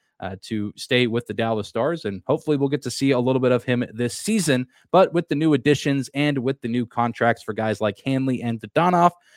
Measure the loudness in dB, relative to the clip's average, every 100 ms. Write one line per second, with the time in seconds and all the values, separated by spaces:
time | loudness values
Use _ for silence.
0 | _ -14 -12 -12 -8 -6 -6 -8 -2 2
1 | 2 0 -4 -4 -2 -2 -4 -4 -2 -4
2 | -6 -6 -2 -2 0 0 0 -2 -6 -2
3 | 0 2 2 2 2 2 0 -2 -2 -4
4 | -6 -4 -2 0 2 0 -2 _ _ 4
5 | 4 2 -2 0 2 4 4 2 0 -2
6 | -4 -2 0 0 -2 -4 -4 -4 -2 -2
7 | -2 2 2 2 -4 -4 -2 0 -2 -2
8 | -4 -2 -2 -2 -4 -6 -4 0 2 4
9 | 4 2 _